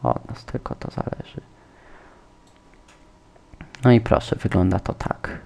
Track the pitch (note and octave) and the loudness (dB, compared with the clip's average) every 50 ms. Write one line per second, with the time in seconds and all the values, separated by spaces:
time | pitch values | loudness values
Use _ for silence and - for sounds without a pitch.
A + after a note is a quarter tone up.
0 | - B1 A#1 - - - - - - - - - - - - - - - - - | 2 0 0 0 -2 -10 -14 -14 -14 -10 -10 -10 -8 -8 -10 -8 -10 -10 -6 -6
1 | - - - - - - - - - - - - - - - - - - - - | -6 -6 -6 -8 -12 -14 -14 -16 -16 -16 -20 -20 -20 -20 -20 -20 -20 -20 -20 -20
2 | - - - - - - - - _ - - _ _ - - - - - - _ | -20 -20 -20 -20 -20 -20 -20 -20 _ -20 -20 _ _ -20 -20 -20 -20 -20 -20 _
3 | - - - _ _ _ _ - - _ - - - - - - B2 B2+ B2 A#2 | -20 -20 -20 _ _ _ _ -20 -20 _ -20 -20 -20 -18 -16 0 4 6 6 6
4 | A2+ - - A2+ - - - - - - - G2 F2+ F#2 F#2 F#2+ - - - - | 6 4 2 2 2 0 -4 -2 -2 0 2 2 2 4 2 0 -2 -4 -6 -6
5 | - - - - - - - - - | -4 -6 -6 -6 -6 -10 -10 -10 -14